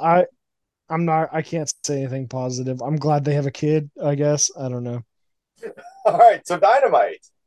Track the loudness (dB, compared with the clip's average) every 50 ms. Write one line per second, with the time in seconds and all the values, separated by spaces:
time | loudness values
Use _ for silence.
0 | 2 2 4 4 2 0 _ _ _ _ _ _ _ _ _ _ _ -8 -6 -4
1 | -2 0 0 -2 -2 -2 -4 -6 -6 -6 -6 -6 -6 -6 -8 _ -8 -6 -6 -6
2 | -6 -6 -6 -8 -8 -8 -8 -8 -6 -6 -6 -6 -6 -6 -6 -6 -4 -4 -4 -2
3 | 0 0 0 0 0 0 -2 -2 -2 -4 -6 -4 -2 0 0 0 -2 -6 -10 -6
4 | -4 -2 -2 0 0 0 0 0 -2 -4 -4 -6 -8 -8 -8 -6 -8 -8 -8 -10
5 | -10 _ _ _ _ _ _ _ _ _ _ _ -16 -16 -16 -18 -20 -20 -10 -2
6 | 0 2 6 8 8 6 6 4 0 -6 -2 2 4 4 4 4 4 4 4 2
7 | 2 0 -4 -10 _ _ _ _ _